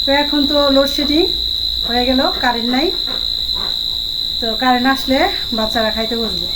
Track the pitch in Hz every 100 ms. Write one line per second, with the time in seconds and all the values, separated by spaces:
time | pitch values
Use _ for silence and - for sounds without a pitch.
0 | 277 277 285 294 277 294 285 277 277 294
1 | 269 294 370 - - - - - - 240
2 | 247 262 311 359 254 233 233 254 330 -
3 | - - - - - - - - - -
4 | - - - - 233 220 254 247 254 262
5 | - 269 370 - - 226 220 233 220 208
6 | 226 233 226 202 202